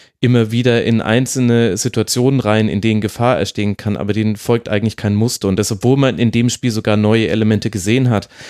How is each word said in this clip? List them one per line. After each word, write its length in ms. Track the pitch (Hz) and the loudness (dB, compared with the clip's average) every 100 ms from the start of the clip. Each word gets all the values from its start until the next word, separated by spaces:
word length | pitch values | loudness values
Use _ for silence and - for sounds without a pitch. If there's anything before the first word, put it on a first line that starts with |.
| - _ | -20 _
immer 320 | 127 123 110 | 2 2 2
wieder 320 | 117 123 117 | 0 2 2
in 180 | 101 113 | 2 0
einzelne 760 | - 117 131 131 120 117 117 95 | 0 0 0 0 2 2 2 0
Situationen 640 | 120 113 104 123 127 139 | -2 -2 -2 0 0 2
rein, 280 | 104 107 110 | 2 2 0
in 120 | 95 | 0
denen 200 | 113 107 | 0 0
Gefahr 380 | 101 - 120 98 | -2 -2 0 0
entstehen 360 | 98 - 104 98 | -2 -2 -4 -4
kann, 200 | 107 - | -4 -4
aber 160 | 101 | -2
denen 240 | 104 110 101 | -2 -2 -2
folgt 320 | - 117 - | -2 -2 0
eigentlich 280 | 104 107 - | -2 -2 -2
kein 200 | 107 104 | -2 0
Muster. 320 | 113 - 98 | 0 0 -2
Und 80 | 95 | 0
das, 160 | 104 | -2
obwohl 240 | 104 120 139 | 0 2 2
man 200 | 135 - | 2 2
in 120 | 117 | 0
dem 180 | 117 120 | 2 0
Spiel 220 | - 127 | -2 -4
sogar 260 | 110 110 104 | -2 0 2
neue 320 | 104 113 104 | 2 2 2
Elemente 420 | 104 110 107 110 | 0 2 0 -2
gesehen 380 | 101 92 123 127 | -4 -2 0 2
hat, 200 | 104 - - - | 0 -4 -16 -20